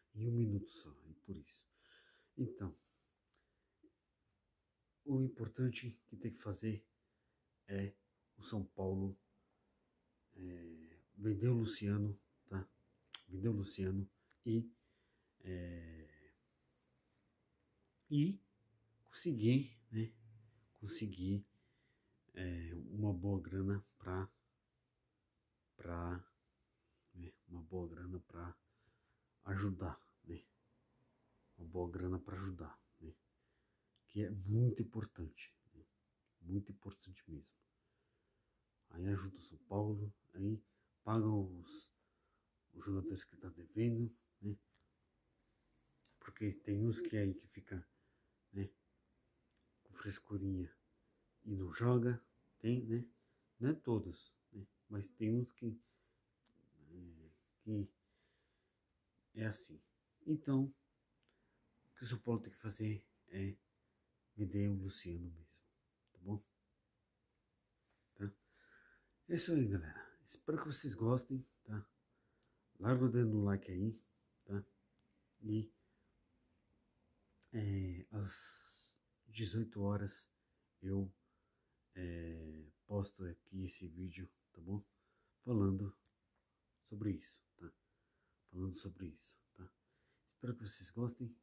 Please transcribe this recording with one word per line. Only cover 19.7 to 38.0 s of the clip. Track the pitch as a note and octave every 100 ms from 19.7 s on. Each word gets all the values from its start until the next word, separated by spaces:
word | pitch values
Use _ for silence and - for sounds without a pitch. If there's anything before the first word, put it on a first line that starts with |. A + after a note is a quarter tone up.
| - -
né? | A2 A2+ - - - - _ _
Conseguir, | - G2+ - G#2+ F2 F#2+ G2+ - _ _ _ _ _ _ _ _
é, | - F2+ F2 E2 E2+ -
uma | G#2 G#2
boa | F2+ G2 F#2+
grana | - F#2+ F#2+ G2+ - -
pra, | F2+ F#2 F#2+ _ _ _ _ _ _ _ _ _ _ _ _ _ _ -
pra, | F2 E2+ F2 F2+ - _ _ _ _ _ _ _ _
né? | F2+ F2 - -
Uma | F2
boa | E2 F2+ E2+
grana | E2 F2+ F2+
pra | - E2+ F2 - _ _ _ _ _ _ _ _ G2
ajudar, | F#2+ G2+ F2+ F2+ - - _ -
né? | E2 - _ _ _ _ _ _ _ _ _ _ -
Uma | E2+
boa | F2 F2
grana | F2 F2+ F#2
pra | - F#2
ajudar, | F#2+ F2 D#2 - _ -
né? | E2 - _ _ _ _ _ _ _ _ _
Que | G#2
é | F#2+
muito | G2+ G2 A2 B2 -
importante, | A2 A2 G#2 - D#2+ - - _ _
né? | - - _ _ _ _ _
Muito | E2+ G2 G2
importante | - G2+ - F#2+ - -
mesmo. | D2+ - _ _ _ _ _